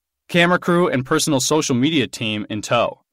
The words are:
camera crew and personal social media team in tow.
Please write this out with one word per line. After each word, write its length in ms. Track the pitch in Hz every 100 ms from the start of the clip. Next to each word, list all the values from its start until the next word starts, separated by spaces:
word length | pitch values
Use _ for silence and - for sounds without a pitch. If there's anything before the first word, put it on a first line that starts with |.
| _ _ -
camera 300 | 175 175 180
crew 320 | - 175 180
and 160 | 127 127
personal 340 | 156 - 135
social 360 | - 156 147 120
media 320 | 143 156 107
team 400 | - 113 107 -
in 120 | 104
tow. 420 | - 120 95 - _